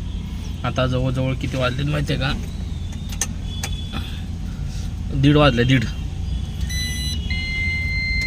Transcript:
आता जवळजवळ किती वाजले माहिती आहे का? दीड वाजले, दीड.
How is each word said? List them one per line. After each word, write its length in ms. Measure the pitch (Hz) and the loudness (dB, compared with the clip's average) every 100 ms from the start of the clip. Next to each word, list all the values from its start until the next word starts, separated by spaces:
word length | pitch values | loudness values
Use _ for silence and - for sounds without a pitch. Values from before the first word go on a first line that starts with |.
| - - - - - - | -4 -4 -4 -6 -4 -4
आता 240 | 127 127 127 | -2 2 2
जवळजवळ 460 | 127 131 127 131 | 2 2 2 0
किती 240 | 127 131 131 | 0 -2 0
वाजले 340 | 127 127 143 | 0 0 0
माहिती 220 | 147 143 | 0 0
आहे 80 | 131 | 0
का? 120 | 135 - - - - - - - - - - - - - - - - - - - - - - - - - - - - | 2 0 -2 -4 -4 -4 -4 -6 -4 -4 -4 -4 -4 -4 -4 -4 -4 -4 -4 -6 -6 -6 -6 -4 -4 -4 -6 -4 -2
दीड 220 | 139 139 147 | 4 6 8
वाजले, 280 | 147 120 | 8 6
दीड. 200 | 123 131 110 - - - - - - - - 1017 988 988 988 1017 - 1047 1017 1047 - - - - - - | 4 4 2 -2 -4 -4 -2 -2 -2 -2 -2 0 -2 -2 -2 -2 -2 0 0 0 0 0 0 0 0 0